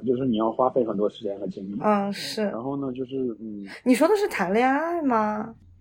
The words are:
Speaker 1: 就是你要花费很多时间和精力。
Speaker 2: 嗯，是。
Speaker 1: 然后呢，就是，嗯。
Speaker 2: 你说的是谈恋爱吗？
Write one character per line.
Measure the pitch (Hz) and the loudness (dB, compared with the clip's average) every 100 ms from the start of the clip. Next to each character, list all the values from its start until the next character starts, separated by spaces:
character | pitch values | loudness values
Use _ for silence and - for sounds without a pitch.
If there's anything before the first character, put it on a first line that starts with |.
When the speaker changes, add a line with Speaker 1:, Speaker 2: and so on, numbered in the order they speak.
| 110 | 0
Speaker 1:
就 | 123 | 0
是 | 135 | 2
你 | 110 | 2
要 | 113 | 2
花 | 113 127 | 4 2
费 | 135 | 2
很 | 113 101 | 0 0
多 | 104 | -2
时 | - | -2
间 | 104 98 | -8 -6
和 | 95 | -8
精 | 95 | -8
力。 | 98 101 | -8 -2
Speaker 2:
嗯， | 180 208 202 | 2 2 0
是。 | 196 - - | -4 -8 -4
Speaker 1:
然 | 208 110 | -4 -4
后 | 127 139 | -6 -4
呢， | 139 | -4
就 | 127 127 | -6 -6
是， | 135 127 107 | -4 -4 -4
嗯。 | 110 104 98 - 247 | -8 -10 -12 -4 2
Speaker 2:
你 | 254 | 4
说 | 320 | 6
的 | 415 | 4
是 | 403 | 2
谈 | - 180 | 0 0
恋 | 208 254 | 4 4
爱 | 277 320 349 | 2 0 0
吗？ | 285 233 214 214 220 226 - - | 2 2 2 -2 -6 -12 -20 -20